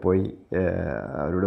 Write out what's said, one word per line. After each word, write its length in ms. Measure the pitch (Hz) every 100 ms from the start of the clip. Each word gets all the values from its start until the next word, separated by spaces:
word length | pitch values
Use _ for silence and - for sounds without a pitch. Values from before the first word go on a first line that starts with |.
പോയി, 200 | 92 95 - - - 90
ഏഹ്, 360 | 90 90 85 57 50 -
അവരോട് 240 | 73 90